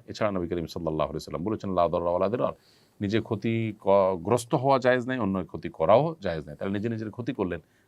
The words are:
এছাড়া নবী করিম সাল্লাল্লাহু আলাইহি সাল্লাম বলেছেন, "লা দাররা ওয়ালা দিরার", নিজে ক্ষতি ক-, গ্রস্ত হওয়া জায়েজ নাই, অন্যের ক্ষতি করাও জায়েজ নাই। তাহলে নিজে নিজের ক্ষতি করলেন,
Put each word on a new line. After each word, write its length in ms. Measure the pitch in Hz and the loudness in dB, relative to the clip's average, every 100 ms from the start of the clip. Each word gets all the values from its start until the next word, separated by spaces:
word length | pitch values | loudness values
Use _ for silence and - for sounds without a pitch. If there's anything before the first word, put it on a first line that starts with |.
| - | -6
এছাড়া 240 | 98 107 | -4 -2
নবী 160 | 98 85 | -2 -2
করিম 180 | 87 82 | -4 -4
সাল্লাল্লাহু 440 | 92 82 78 71 | -6 -4 -2 -2
আলাইহি 160 | 78 76 | -4 -8
সাল্লাম 180 | 73 | -6
বলেছেন, 300 | 90 107 101 | -4 -4 -2
"লা 140 | 90 85 | 2 2
দাররা 220 | 85 85 | 2 0
ওয়ালা 200 | 87 95 | 0 0
দিরার", 240 | 123 135 - _ _ _ - | 0 -2 -4 _ _ _ -6
নিজে 200 | 101 110 | -2 -2
ক্ষতি 520 | - 107 117 113 110 101 | -2 -2 -2 -2 -2 -2
ক-, 380 | 98 98 95 92 | 4 4 4 2
গ্রস্ত 340 | 85 123 - 147 | 2 0 2 0
হওয়া 240 | 135 135 | 2 4
জায়েজ 280 | 123 127 120 | 4 2 0
নাই, 120 | 131 | -2
অন্যের 260 | 101 95 82 | 0 -2 -4
ক্ষতি 240 | 85 85 | -8 -10
করাও 460 | - 80 110 160 160 | 0 6 6 6 -2
জায়েজ 240 | 95 82 76 | -4 -4 -6
নাই। 100 | - | -8
তাহলে 180 | 98 | -4
নিজে 160 | 104 113 | -4 -4
নিজের 220 | 110 107 | -4 -6
ক্ষতি 220 | 95 120 | -8 -6
করলেন, 260 | 127 92 87 - _ | -2 -2 -4 -8 _